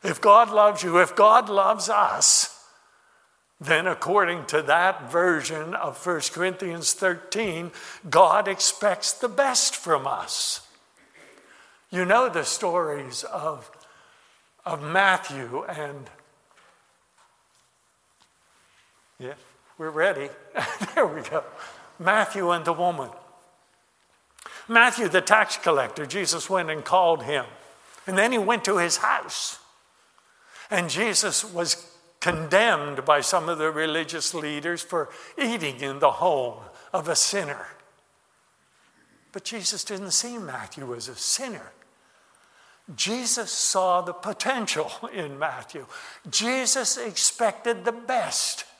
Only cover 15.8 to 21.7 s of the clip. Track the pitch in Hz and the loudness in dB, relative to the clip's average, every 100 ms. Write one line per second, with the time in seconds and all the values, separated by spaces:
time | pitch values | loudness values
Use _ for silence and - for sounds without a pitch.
15.8 | 147 143 127 - _ _ _ _ _ _ | -10 -12 -18 -20 _ _ _ _ _ _
16.8 | _ _ _ _ _ _ _ _ _ _ | _ _ _ _ _ _ _ _ _ _
17.8 | _ _ _ _ _ _ _ _ _ _ | _ _ _ _ _ _ _ _ _ _
18.8 | _ _ _ _ 127 147 - _ _ _ | _ _ _ _ -16 -16 -20 _ _ _
19.8 | 160 151 185 180 143 - - - - - | -6 2 2 2 -8 -12 -10 -6 -6 -6
20.8 | 196 - 220 151 - 156 - - - | -4 2 2 0 -6 -6 -6 -16 -18